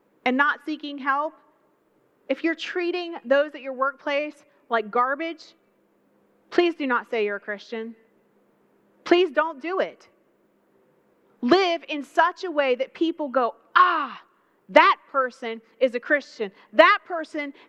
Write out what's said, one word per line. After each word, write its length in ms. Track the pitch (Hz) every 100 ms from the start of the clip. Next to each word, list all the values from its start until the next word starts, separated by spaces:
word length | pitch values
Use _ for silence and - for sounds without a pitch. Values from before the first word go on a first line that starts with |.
| _ _ 254
and 120 | 254
not 260 | 285 -
seeking 360 | - 294 294 285
help, 340 | 277 277 302 311 _ _ _ _ _ _ _ _ -
if 140 | 269
you're 100 | 330
treating 640 | 320 - 359 349 359 339 339 240
those 300 | 277 302 294
at 60 |
your 120 | 262
workplace 720 | 254 269 262 302 285 302 - _ _ -
like 220 | 226 214
garbage, 640 | 240 254 277 330 311 - _ _ _ _ _ _ _ _ _ _
please 240 | - 349 320
do 100 | 277
not 240 | 240 214
say 160 | 233 208
you're 120 | 202
a 20 |
Christian. 560 | - 202 - 226 226 226 _ _ _ _ _ _ _ _ _ _ -
Please 260 | 349 359
don't 280 | 277 320 285
do 200 | 311 381
it. 280 | 180 - _ _ _ _ _ _ _ _ _ _ _ _ _ _
Live 400 | 247 359 370 339 -
in 160 | 302
such 400 | 262 - 330 359
a 80 | 370
way 240 | 294 277 247
that 180 | 262
people 340 | - 330 330 294
go, 280 | 254 240 - _ 349
"Ah, 460 | 370 330 269 202 - _ _ _ -
that 280 | 190 370 381 -
person 500 | 277 254 - 233 226 - _
is 160 | 254 240
a 40 |
Christian. 520 | - 294 - - 202 - _
That 280 | 214 339 403
person 520 | - 339 311 311 285 -